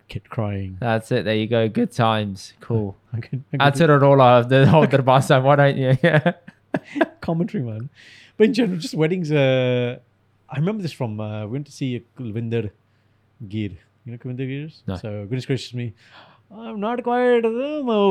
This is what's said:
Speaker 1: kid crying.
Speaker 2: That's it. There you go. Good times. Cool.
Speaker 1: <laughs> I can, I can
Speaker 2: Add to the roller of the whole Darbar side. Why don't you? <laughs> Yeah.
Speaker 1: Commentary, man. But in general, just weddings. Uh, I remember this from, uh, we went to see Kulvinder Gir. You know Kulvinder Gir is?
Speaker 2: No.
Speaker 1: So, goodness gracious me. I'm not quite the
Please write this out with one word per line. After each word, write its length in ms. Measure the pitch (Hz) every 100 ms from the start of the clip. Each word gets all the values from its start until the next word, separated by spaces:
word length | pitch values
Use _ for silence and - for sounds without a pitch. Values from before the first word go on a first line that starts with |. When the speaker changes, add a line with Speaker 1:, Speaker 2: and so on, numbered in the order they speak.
| -
Speaker 1:
kid 200 | - -
crying. 480 | - 104 101 95 92
Speaker 2:
That's 320 | 120 113 -
it. 120 | 123 92
There 100 | 110
you 120 | 110
go. 200 | 117 110
Good 240 | 104 -
times. 640 | - 113 110 104 92 - _
Cool. 360 | - 113 101 - _
Speaker 1:
<laughs> 80 |
I 80 | 113
can, 220 | - 131 -
I 40 | 139
can 40 |
Speaker 2:
Add 140 | 143 131
to 120 | 165
the 100 | 143
roller 260 | 139 139
of 260 | 127 123 120
the 180 | 131 135
whole 180 | 160 143
Darbar 380 | 135 127 127
side. 180 | 120 135
Why 120 | 131 147
don't 220 | 143 135
you? 200 | 131 127
<laughs> 40 |
Yeah. 300 | 165 151 175 - - _ _ - - 294 320 -
Speaker 1:
Commentary, 420 | - 165 175 202
man. 260 | 120 110 131 - - - _ -
But 100 | 220
in 60 |
general, 240 | 233 220 180
just 160 | -
weddings. 380 | - 156 185 151
Uh, 640 | 151 131 131 127 123 120 131 _ _ _ _ _
I 80 | 127
remember 260 | 170 220
this 80 | 170
from, 280 | - 123 107
uh, 260 | 107 107 107
we 80 |
went 120 | 135 143
to 40 |
see 320 | - 135 120 - -
Kulvinder 500 | 120 107 113 117 107 - _ _ _ _ _ _ 104
Gir. 240 | 107 101 90 _ _ 120
You 60 |
know 60 | 120
Kulvinder 280 | 127 127 131
Gir 200 | 139 156
is? 160 | - -
Speaker 2:
No. 120 | 92
Speaker 1:
So, 240 | 110 104
goodness 220 | 101 127 -
gracious 260 | 131 -
me. 200 | 123 120 - _ - - _ _
I'm 280 | 202 226 220
not 220 | 208 240
quite 380 | 240 247 247 240
the 400 | 226 233 285 302 254 214 196